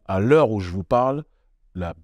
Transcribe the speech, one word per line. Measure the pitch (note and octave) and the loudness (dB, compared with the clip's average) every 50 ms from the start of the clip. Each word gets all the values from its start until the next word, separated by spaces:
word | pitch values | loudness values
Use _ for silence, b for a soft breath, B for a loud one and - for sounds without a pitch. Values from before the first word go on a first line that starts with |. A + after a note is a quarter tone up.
| _ | _
à | - F#2+ F#2+ | -6 -4 -2
l'heure | G2+ A#2+ D3 D#3+ D3 A2+ | 2 4 4 4 4 4
où | A2 G#2 | 0 -2
je | F#2 F2 | -4 -6
vous | F2 F#2+ F2+ | -6 -8 -4
parle, | - B2+ A#2+ B2+ C3 C3+ D3 D3+ _ _ _ _ _ _ _ _ _ - | -2 0 0 0 0 -2 -4 -8 _ _ _ _ _ _ _ _ _ -12
la | F#2 F2+ E2+ D#2+ - | -10 -8 -8 -10 -4